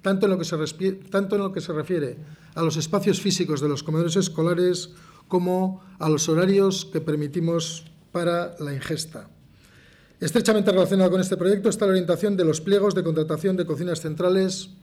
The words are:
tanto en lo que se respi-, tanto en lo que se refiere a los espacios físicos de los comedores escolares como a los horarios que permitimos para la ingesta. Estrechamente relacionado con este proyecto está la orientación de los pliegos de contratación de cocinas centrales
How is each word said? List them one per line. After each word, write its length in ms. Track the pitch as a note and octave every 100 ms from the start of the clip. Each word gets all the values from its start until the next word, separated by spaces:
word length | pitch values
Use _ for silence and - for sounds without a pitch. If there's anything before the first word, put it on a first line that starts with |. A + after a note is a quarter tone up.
tanto 240 | F#3+ G3 G3+
en 60 |
lo 60 | F3+
que 60 |
se 120 | D#3 D#3
respi-, 520 | D#3 - F#3+ F#3+ -
tanto 280 | G3 G3 G3+
en 60 |
lo 100 | G3
que 100 | F#3+
se 100 | -
refiere 460 | D#3 D3+ F3 C3+ A#2+ - - -
a 80 | -
los 140 | E3 D#3+
espacios 440 | - G3+ G3+ F#3+
físicos 400 | G3+ F#3+ D#3+ D3
de 60 | D3
los 140 | C#3+
comedores 340 | - D#3 E3+ F#3+
escolares 760 | F#3 - E3 F3 F3+ F3+ - - - - _
como 560 | F#3 F3 F#3 F#3+ F#3+ - -
a 120 | D#3
los 180 | D3+ -
horarios 560 | D#3+ F#3 G3 F#3+ F#3
que 160 | - D#3+
permitimos 840 | D#3 D3+ D3 E3+ E3 E3+ D#3+ - - - _
para 420 | F3 E3+ E3+ F3 -
la 140 | D3
ingesta. 560 | C#3 - D#3 - - - - - _ - - - _ _ _
Estrechamente 520 | - A#3+ - G#3+ G3
relacionado 380 | F#3 F3 F#3+ F#3
con 100 | F#3
este 160 | F#3 F#3
proyecto 320 | F3+ G3+ G#3
está 180 | G3 G3+
la 60 |
orientación 440 | F#3+ F3 E3+ G#3+ F#3+
de 80 |
los 160 | E3 D#3
pliegos 340 | G3 G3 G3+
de 100 | F#3+
contratación 520 | E3 D#3+ D#3 D#3 F#3+ F#3
de 100 | E3
cocinas 340 | C#3+ F3 D#3+
centrales 720 | D#3+ D3+ F3+ F#3+ F#3+ - - -